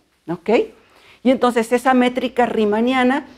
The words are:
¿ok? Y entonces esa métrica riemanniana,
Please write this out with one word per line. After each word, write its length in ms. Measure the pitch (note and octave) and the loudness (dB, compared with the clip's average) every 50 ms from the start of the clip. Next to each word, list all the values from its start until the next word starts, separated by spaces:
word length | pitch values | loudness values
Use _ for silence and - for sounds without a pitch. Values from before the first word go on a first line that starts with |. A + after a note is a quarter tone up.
| _ _ _ _ - D#3+ | _ _ _ _ -12 -10
¿ok? 220 | E3+ - - G#3 A3+ C#4+ A4 - - _ _ _ _ _ _ - - _ | -10 -8 -4 0 0 0 0 -2 -8 _ _ _ _ _ _ -20 -12 _
Y 80 | - B3 | 0 0
entonces 420 | C4+ - B3 A#3+ A#3 A#3 A3 - | 0 2 0 0 0 0 -2 0
esa 220 | B3 B3 - C4+ B3+ | -2 -2 0 2 2
métrica 500 | B3 B3 B3 B3 B3 B3 A#3+ - A#3+ A#3+ | 2 2 0 0 -2 -6 -4 -2 -2 -2
riemanniana, 800 | A3+ A3+ A3+ G#3+ G#3 G#3 A3 A#3 B3 C4 C4 B3 B3 C4+ D4+ C4+ - - | 0 0 0 0 0 0 0 0 0 0 2 2 0 0 -2 -6 -10 -20